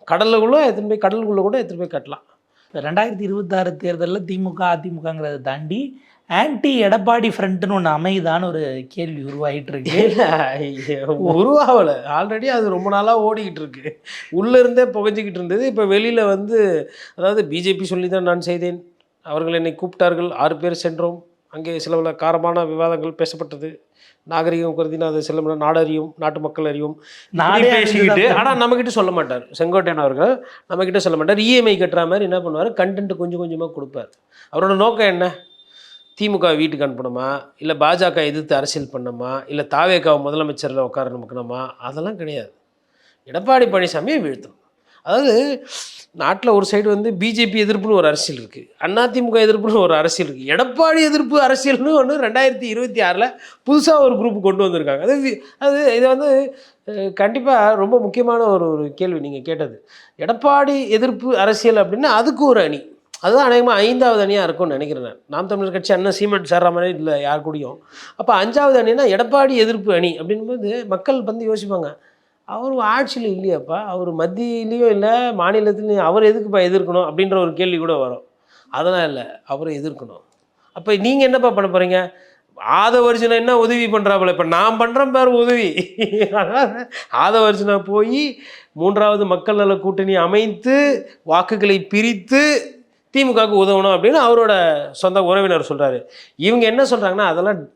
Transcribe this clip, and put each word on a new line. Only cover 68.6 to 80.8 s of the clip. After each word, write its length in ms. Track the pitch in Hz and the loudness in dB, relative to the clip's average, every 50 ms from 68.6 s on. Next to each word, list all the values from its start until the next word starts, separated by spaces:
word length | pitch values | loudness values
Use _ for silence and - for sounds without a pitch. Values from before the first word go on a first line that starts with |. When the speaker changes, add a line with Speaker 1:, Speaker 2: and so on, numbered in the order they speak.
| 285 277 269 247 220 | 4 4 4 4 4
Speaker 1:
அணின்னா 160 | 220 233 269 277 233 | 2 2 2 2 2
எடப்பாடி 380 | 190 196 240 220 277 277 277 269 | 2 2 0 2 2 4 4 4
எதிர்ப்பு 440 | 269 233 220 220 233 214 190 214 185 | 4 2 2 2 0 -4 -2 0 0
அணி 260 | 170 180 175 160 131 | 2 0 0 -4 -4
அப்படின்போது 680 | 160 180 214 220 220 233 247 240 202 202 226 247 233 202 | -6 -6 -6 -6 -6 -8 -8 -6 -6 -6 -6 -6 -6 -6
மக்கள் 360 | 190 185 190 294 269 262 214 | -6 -4 -2 -2 -2 -2 -2
வந்து 300 | 214 214 226 226 220 220 | -6 -6 -6 -4 -4 -4
யோசிப்பாங்க, 440 | 202 196 202 196 180 160 143 - - _ _ _ _ _ _ _ _ _ | -4 -4 -4 -6 -6 -6 -6 -10 -14 _ _ _ _ _ _ _ _ _
"அவரு 380 | - 208 220 247 269 269 254 | -14 -12 -8 -8 -6 -4 -2
ஆட்சியில 400 | 220 208 226 262 277 - - 254 | 0 0 0 0 -2 -2 -4 -6
இல்லையாப்பா, 640 | 226 214 190 185 190 190 170 143 - 156 160 196 214 | -4 -4 -4 -4 -2 -2 -2 -2 -4 -6 -6 -6 -6
அவரு 320 | 202 180 185 180 175 165 160 | -6 -6 -6 -6 -6 -4 -4
மத்தியிலயும் 720 | 165 180 185 208 240 240 233 233 226 220 233 240 240 226 | -4 -4 -4 -4 -6 -6 -6 -6 -6 -4 -2 0 2 2
இல்ல, 420 | 208 202 202 220 233 240 247 240 | 2 2 0 0 0 0 0 -2
மாநிலத்திலயும், 680 | 220 190 170 185 208 220 214 208 202 208 214 214 208 196 | -2 0 0 0 2 2 2 0 -2 -2 -2 -2 0 0
அவர் 260 | 170 160 180 214 220 | 2 2 2 4 4
எதுக்குப்பா 320 | 214 220 220 208 208 196 | 4 4 2 0 -2 0
எதிர்க்கணும்?" 520 | 190 180 180 185 190 175 170 175 180 180 151 | 0 2 2 2 0 0 0 0 0 0 0
அப்படின்ற 320 | 151 165 196 196 190 185 | 0 -2 -2 0 2 0
ஒரு 120 | 180 165 151 | 0 0 -2
கேள்வி 240 | 156 185 180 175 165 | -2 -2 -2 -2 -2
கூட 180 | 165 165 160 | -2 -2 -2
வரும். 280 | 143 131 123 123 - - _ _ _ _ _ _ _ _ _ | -2 -2 -4 -6 -10 -14 _ _ _ _ _ _ _ _ _
அதெல்லாம் 380 | - 135 160 180 185 175 165 151 | -6 -4 -2 0 0 0 0 -2
இல்ல, 340 | 139 131 113 113 - - _ | -4 -6 -10 -12 -16 -16 _
அவரை 340 | - 139 139 160 165 151 139 | -10 -8 -8 -6 -8 -8 -6
எதிர்க்கணும். 420 | 143 156 139 127 131 110 95 - _ _ _ _ _ _ _ _ _ _ - | -8 -10 -10 -12 -16 -20 -20 -20 _ _ _ _ _ _ _ _ _ _ -18
அப்ப 220 | 175 | -10